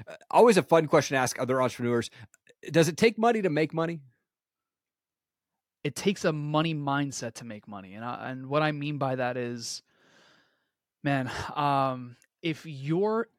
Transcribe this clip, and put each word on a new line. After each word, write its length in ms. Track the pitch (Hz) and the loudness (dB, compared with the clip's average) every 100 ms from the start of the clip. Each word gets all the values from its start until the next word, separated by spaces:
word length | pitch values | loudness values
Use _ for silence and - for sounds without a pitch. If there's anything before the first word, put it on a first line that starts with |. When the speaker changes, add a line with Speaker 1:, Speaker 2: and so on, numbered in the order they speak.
| - | -18
Speaker 1:
Uh, 80 | - - | -18 0
always 260 | 170 233 185 | 6 8 8
a 60 | |
fun 240 | 135 165 151 | 6 4 6
question 280 | 160 - 139 | 4 4 2
to 40 | |
ask 200 | 127 - | 0 0
other 220 | 127 131 | 0 2
entrepreneurs. 480 | 127 - 120 120 113 - - _ _ _ - | 0 0 0 0 0 -8 -20 _ _ _ 0
Does 160 | 156 165 | 4 4
it 100 | 151 | 4
take 200 | 233 214 | 2 4
money 240 | 226 226 | 2 2
to 60 | 185 | 2
make 220 | 151 156 | 0 0
money? 280 | 160 165 165 131 _ _ _ _ _ _ _ _ _ _ _ _ _ _ _ _ _ | -2 -4 -6 -12 _ _ _ _ _ _ _ _ _ _ _ _ _ _ _ _ _
Speaker 2:
It 120 | 147 - | -8 -2
takes 300 | 196 202 175 | -2 0 0
a 80 | |
money 400 | 151 147 151 165 | -2 0 0 0
mindset 640 | 151 143 139 143 - 117 - | -2 -2 -2 -2 -6 -10 -10
to 100 | 117 | -14
make 220 | 107 107 | -14 -14
money. 260 | 101 95 | -16 -16
And 100 | 101 | -12
I, 280 | 120 123 120 | -10 -10 -10
and 160 | 131 131 | -10 -2
what 140 | 147 | 0
I 80 | 156 | 0
mean 260 | 147 147 143 | -2 -6 -4
by 180 | 135 131 | -2 -2
that 220 | 123 127 | -2 -4
is, 460 | 120 120 113 - - _ _ _ _ _ _ _ _ _ _ _ | -6 -8 -10 -12 -16 _ _ _ _ _ _ _ _ _ _ _
man, 280 | 147 135 127 - - - | -2 -2 -2 -6 -8 -2
um, 640 | 143 139 135 127 123 123 _ _ | 0 2 0 -2 -10 -18 _ _
if 240 | 170 151 165 | -6 -6 -10
your 640 | 139 139 165 208 220 220 | -10 -4 0 0 -2 -4